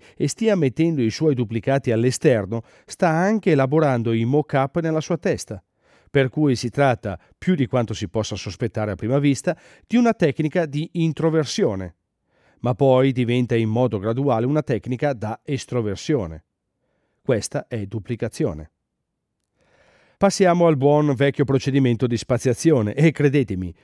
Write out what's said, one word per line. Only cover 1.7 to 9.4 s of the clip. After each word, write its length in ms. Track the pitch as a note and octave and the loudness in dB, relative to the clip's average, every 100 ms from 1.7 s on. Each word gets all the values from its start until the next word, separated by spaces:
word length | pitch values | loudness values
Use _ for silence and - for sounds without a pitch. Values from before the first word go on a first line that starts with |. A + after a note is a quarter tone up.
| C3+ B2 | -2 0
all'esterno, 720 | A2 B2 - D#3 A#2 F#2+ A#2 - _ | 0 0 2 2 2 0 -8 -10 _
sta 240 | - - F3 | -16 -2 0
anche 440 | D#3+ F#3+ A3 F#3 | 2 0 0 2
elaborando 600 | D3 C3 D#3 D3+ B2 A2+ | 2 2 2 2 0 0
i 120 | A2+ | 0
mock-up 560 | A#2 C#3+ D3 C#3 C#3 E3+ | 2 0 0 -2 -2 -2
nella 200 | D#3+ D#3 | -2 -2
sua 180 | - E3+ | -2 -4
testa. 440 | G3 A2+ - G2+ - _ _ _ _ | -2 -4 -6 -14 -16 _ _ _ _
Per 180 | C#3 C3 | 0 0
cui 280 | - D3+ A#2+ | 0 0 0
si 120 | A#2+ | -2
tratta, 500 | C#3+ C#3 A#2 G#2+ F2+ _ - | 0 0 0 -4 -10 _ -8
più 160 | - | -2
di 120 | E3+ B2 | 0 0
quanto 280 | C3 A2+ | 0 -2
si 140 | G#2+ G2 | -4 -6
possa 280 | A2 G#2 G#2 | -4 -4 -6
sospettare 540 | - - A#2+ - G#2+ | -10 -6 -6 -4 -6
a 60 | F#2 | -4
prima 220 | G#2+ C#3 | -2 0
vista, 380 | C#3+ C3+ | 2 0